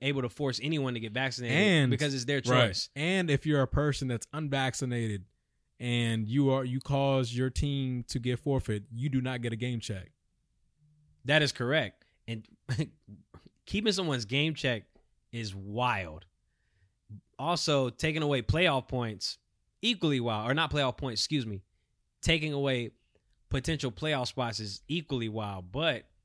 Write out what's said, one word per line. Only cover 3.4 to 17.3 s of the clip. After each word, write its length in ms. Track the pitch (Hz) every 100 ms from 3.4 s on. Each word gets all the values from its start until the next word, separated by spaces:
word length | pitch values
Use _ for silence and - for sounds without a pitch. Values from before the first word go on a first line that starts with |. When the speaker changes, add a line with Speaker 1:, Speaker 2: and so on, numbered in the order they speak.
Speaker 2:
you're 180 | 156 147
a 40 | 131
person 400 | 143 147 135 131
that's 180 | 117 -
unvaccinated 920 | 151 151 135 131 - 131 120 113 101 92 _ _ _ _ -
and 500 | 123 120 117 113 107
you 220 | 131 135
are, 140 | 131
you 160 | 127 131
cause 540 | - 139 139 135 120
your 160 | 120 131
team 540 | - 147 139 131 123 120
to 100 | 127
get 200 | 120 120
forfeit, 460 | 147 135 - 107 -
you 140 | 117 143
do 120 | 131
not 220 | 127 123
get 100 | 117
a 40 | 113
game 240 | 123 117
check. 320 | - 98 87 _ _ _ _ _ _ _ _ _ _ _ 120
Speaker 1:
That 160 | 151
is 100 | 143
correct. 520 | - 120 151 107 - _ _ -
And 180 | 113 - _ -
<laughs> 220 | 117 160 - - 104 _ - - _ -
keeping 260 | 196 214
someone's 320 | 190 175 131
game 300 | 104 135 156
check 300 | 151 135 113 - _ _ _ _
is 220 | 117 107
wild. 680 | 98 98 107 123 107 92 82 - _ _ _ _ _ _ _ - 104 -